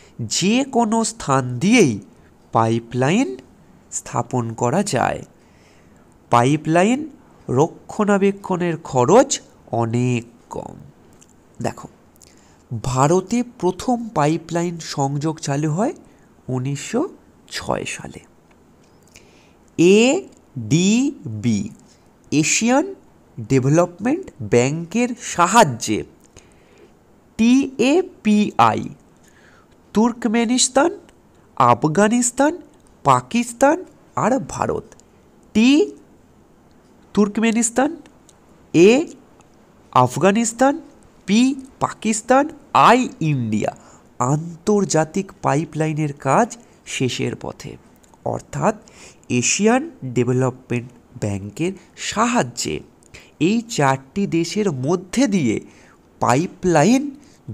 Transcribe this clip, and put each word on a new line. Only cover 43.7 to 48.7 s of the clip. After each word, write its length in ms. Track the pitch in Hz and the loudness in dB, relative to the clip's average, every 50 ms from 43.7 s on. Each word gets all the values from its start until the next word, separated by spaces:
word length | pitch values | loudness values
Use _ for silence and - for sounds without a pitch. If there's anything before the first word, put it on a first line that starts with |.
| - - - - - - _ _ _ - 123 127 | -6 -10 -18 -20 -20 -20 _ _ _ -4 -2 0
আন্তর্জাতিক 920 | 147 156 165 170 165 - - 208 208 202 190 - 160 156 160 156 - 196 190 - - _ | 0 -2 -4 -8 -14 -6 -2 0 2 2 0 0 0 0 0 0 -4 -6 -8 -8 -12 _
পাইপলাইনের 680 | - 135 135 151 165 - 151 151 156 156 156 151 156 143 139 - - | -2 -2 0 0 -2 -4 -4 -4 -4 -4 -2 -4 -4 -6 -6 -6 -2
কাজ 220 | 135 143 196 240 240 - - - _ _ _ _ | 0 2 2 2 0 -4 -14 -20 _ _ _ _
শেষের 480 | - - - 135 123 - - 123 123 113 - | -12 -6 -4 -4 -4 -2 -4 -6 -6 -6 -8
পথে, 280 | - - - - - - - - _ _ _ _ _ _ - _ _ | -10 -12 -12 -14 -16 -18 -18 -20 _ _ _ _ _ _ -20 _ _
অর্থাৎ 500 | 123 117 - - - - 143 156 208 | -6 -6 -6 -10 -10 -8 -4 -2 -2